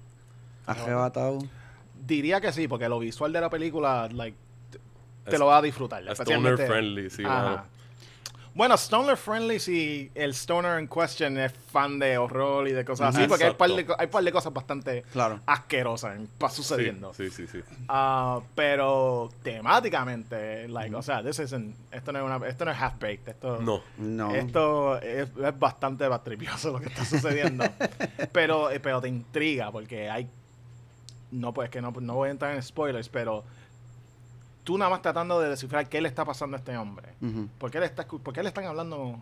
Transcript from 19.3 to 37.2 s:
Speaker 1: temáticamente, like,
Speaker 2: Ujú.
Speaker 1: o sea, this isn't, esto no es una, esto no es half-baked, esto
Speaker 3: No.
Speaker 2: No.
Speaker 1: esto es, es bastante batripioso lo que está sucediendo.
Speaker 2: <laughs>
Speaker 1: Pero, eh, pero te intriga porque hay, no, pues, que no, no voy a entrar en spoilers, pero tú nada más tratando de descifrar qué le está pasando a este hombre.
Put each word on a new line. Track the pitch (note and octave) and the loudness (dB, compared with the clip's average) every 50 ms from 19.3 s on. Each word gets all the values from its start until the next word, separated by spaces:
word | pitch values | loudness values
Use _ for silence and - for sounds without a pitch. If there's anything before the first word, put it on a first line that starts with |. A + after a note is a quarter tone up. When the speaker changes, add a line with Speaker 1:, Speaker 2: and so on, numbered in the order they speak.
| - - | -8 -10
Speaker 1:
temáticamente, | - B2+ A2+ A2 A2 C3 F#3+ B3 A#3+ G#3 D#3+ C#3+ B2+ B2+ B2 A#2 A2+ A#2 A#2+ G#2+ G#2+ G#2+ G#2+ A2+ A#2 | -8 -8 -6 -2 4 6 6 6 6 4 0 0 0 -2 -4 -8 -8 -8 -8 -6 -6 -6 -8 -8 -8
like, | A#2 A#2 A#2 A2 A2 | -8 -8 -8 -6 -6
Speaker 2:
Ujú. | G#2 - | -6 -6
Speaker 1:
o | |
sea, | C3 C#3+ C3+ A2+ A2 | -4 -2 -2 -2 -2
this | C#3 D3 D#3 | -4 -4 -4
isn't, | D3+ B2 C3+ B2 G#2+ G#2+ A#2 - - - | -6 -6 -6 -6 -8 -8 -12 -16 -16 -14
esto | B2+ B2+ B2+ D3 | -14 -12 -8 -6
no | C#3 C#3 | -6 -4
es | C3+ | -4
una, | C3 C3 B2+ G#2 | -4 -4 -4 -4
esto | B2+ B2+ B2+ E3+ | -6 -6 -4 -4
no | D#3+ | -4
es | C#3+ - | -2 -2
half-baked, | C3+ B2 - - - G#2+ G2+ - - | -2 -4 -2 -4 -6 -6 -6 -6 -10
esto | A#2 A2 - - B2+ A#2+ A2+ | -14 -12 -8 -6 -6 -4 -2
Speaker 3:
No. | A#2 A2+ G#2 F#2 - - - | 0 0 0 0 -2 -8 -12
Speaker 2:
No. | - G#2+ A2 A2+ A2 G#2+ G#2 G#2+ | -8 -6 -4 -4 -2 -2 -2 -2
Speaker 1:
esto | C3+ C3 B2+ A#2+ E3 D#3 D3+ D3+ D3 C#3+ C#3 C3+ - | -2 -2 0 2 2 2 4 2 2 2 0 0 -2
es, | - A#2 A#2+ C3+ C#3+ B2+ - | -4 -4 -4 -4 -4 -4 -4
es | B2+ C#3 D3 C#3 C3+ | -2 -2 -2 0 2
bastante | D3+ B2 - - C#3+ C3+ C3+ A#2+ C#3+ | 2 0 2 0 -4 -2 -2 0 0
batripioso | C3+ B2 A2+ - A#2+ A2+ G#2 D#3+ C#3+ - - - D#3 C3 | 0 0 0 -2 -6 -10 -8 -8 -8 -6 -6 -4 -4 -4
lo | B2 | -4
que | - B2 | -6 -8
está | B2+ C3+ B2+ | -6 -6 -2
sucediendo. | - D#3 C#3+ B2+ D#3 C#3+ D3 C#3+ - C3 B2+ - - - - C4+ - - - | 0 2 2 2 2 2 2 2 2 2 2 0 0 0 -2 -4 -4 -2 -4
Speaker 2:
<laughs> | - - - - - - - | -6 -6 -4 -6 -6 0 2
Speaker 1:
Pero, | F3 D#3+ D#3 D#3+ D#3 D3+ C#3 | 4 4 4 4 4 2 2
eh, | C3+ C#3 | 0 -2
pero | C#3 C#3 C3 B2+ | 0 0 0 0
te | B2+ | 0
intriga | B2+ B2+ A#2+ A#2 - - D#3 D3+ D#3+ C#3+ B2 G#2+ G#2+ | -2 -4 -6 -6 -4 -2 0 2 2 2 0 -2 -4
porque | G#2+ A2 G#2+ G#2+ A#2+ G#2+ G#2+ G#2+ | -6 -8 -10 -10 -8 -8 -6 -4
hay, | A2 A#2+ B2+ B2+ - - - - - - - - - - - - - - - - - - - - | -4 -6 -6 -8 -12 -18 -20 -20 -20 -20 -20 -20 -20 -20 -20 -20 -20 -20 -20 -20 -20 -20 -14 -10
no, | C3 B2 A#2+ A#2+ A#2 | -6 -6 -4 -4 -4
pues, | C3+ A#2+ A#2 | -4 -4 -4
que | - B2 | -6 -6
no, | A#2+ B2 | -6 -6
no | A#2 B2 B2 A#2+ A#2+ | -6 -6 -6 -4 -2
voy | C3 C3+ | 0 0
a | C#3 | 0
entrar | C#3+ C3 D3 C#3+ C#3+ | -2 -2 -4 -4 -4
en | C3+ | -4
spoilers, | B2+ - - D#3 D3+ C#3+ B2+ A#2 A2+ - | -6 -6 -4 -2 -2 0 -2 -4 -6 -6
pero | - B2+ A#2 A2+ A2 G#2+ - - - - - - - - - - - - - - - - - - - - - - - - - | -4 -2 -2 -2 -2 -4 -4 -10 -18 -20 -20 -20 -20 -20 -20 -20 -20 -20 -20 -20 -20 -20 -20 -20 -20 -20 -20 -20 -20 -10 -4
tú | - F3+ | -2 0
nada | G3+ G3+ F3+ | 2 4 2
más | F#3 F3+ | 2 2
tratando | - E3+ D#3+ E3+ E3+ F3 F3 E3+ | 2 0 0 0 0 2 2 2
de | D#3+ D3 | 2 2
descifrar | C#3 C3 C3 B2+ C#3 D3 C#3+ - | 0 -2 -4 -2 0 -2 0 0
qué | - D3+ | -2 -2
le | E3 | -2
está | D3+ B2+ - D#3 | -2 -2 -2 -4
pasando | D3+ C3 - D3 C#3 C3+ | -4 -4 -6 -6 -8 -8
a | B2+ | -8
este | B2+ C3 B2 | -8 -8 -8
hombre. | A#2 G#2+ G#2 G2+ - - F2 - - | -8 -8 -8 -10 -14 -18 -20 -12 -8